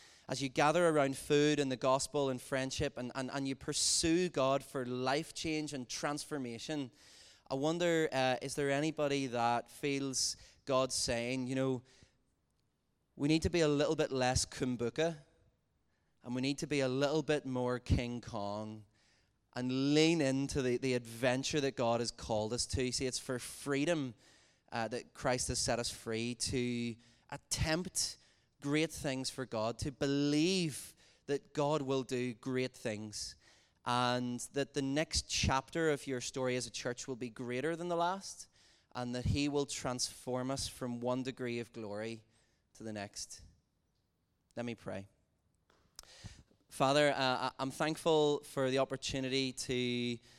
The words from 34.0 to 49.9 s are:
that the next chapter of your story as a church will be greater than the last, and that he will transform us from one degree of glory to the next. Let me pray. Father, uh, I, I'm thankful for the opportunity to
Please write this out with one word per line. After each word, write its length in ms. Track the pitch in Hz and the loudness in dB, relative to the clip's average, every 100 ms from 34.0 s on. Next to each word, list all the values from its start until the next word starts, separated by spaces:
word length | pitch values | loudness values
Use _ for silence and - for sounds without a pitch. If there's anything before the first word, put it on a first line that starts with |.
| 123 123 123 123 - | 2 2 -2 -4 -6
that 200 | 139 131 | -4 -2
the 80 | 143 | -2
next 420 | 135 143 165 - - | 0 0 0 -2 -2
chapter 640 | - - 135 - 170 160 | 0 2 2 0 0 2
of 180 | 143 - | 2 -2
your 140 | 127 | -4
story 340 | - 135 127 127 | -4 -2 0 0
as 100 | 117 | -2
a 60 | |
church 340 | - 127 120 - | -6 -6 -6 -6
will 120 | 120 | -6
be 120 | 123 | -8
greater 460 | 110 120 123 151 165 | -6 -4 -2 -2 -2
than 140 | 175 | -2
the 80 | 170 | 0
last, 500 | 170 196 - - - _ _ _ _ 123 | 0 0 -8 -16 -18 _ _ _ _ -8
and 180 | 123 123 | -4 -2
that 100 | 120 | 0
he 240 | 143 147 | 2 2
will 160 | 143 135 | 2 -2
transform 840 | - 135 123 - - 131 127 127 | -4 -4 -2 -4 -6 -4 -2 -2
us 160 | 135 - | -4 -6
from 360 | - 127 120 | -6 -6 -2
one 220 | 120 127 | -2 0
degree 360 | 131 123 123 120 | -2 -4 -4 -4
of 140 | 113 | -6
glory 480 | 117 107 104 113 113 _ _ _ _ _ - | -10 -8 -6 -6 -8 _ _ _ _ _ -12
to 60 | |
the 100 | 110 | -8
next. 480 | 104 101 - - - - _ _ _ _ _ _ _ _ _ _ 120 | -8 -8 -10 -14 -14 -20 _ _ _ _ _ _ _ _ _ _ -8
Let 100 | 120 | -8
me 100 | 113 | -8
pray. 320 | 98 98 101 _ _ _ _ _ _ _ _ - - - - - - _ _ | -8 -10 -10 _ _ _ _ _ _ _ _ -20 -20 -20 -20 -20 -20 _ _
Father, 440 | - 135 143 147 131 | 0 4 6 4 4
uh, 20 | |
I, 320 | 131 120 127 - | 2 2 -2 -2
I'm 120 | 135 | -6
thankful 720 | - 156 160 170 156 147 147 - | -2 -2 0 4 6 6 2 -2
for 240 | 143 131 | -2 2
the 100 | 135 | 2
opportunity 720 | 131 135 - 135 131 135 131 | 0 -2 -4 -4 -2 0 -2
to 640 | - - 127 123 | -4 -4 0 0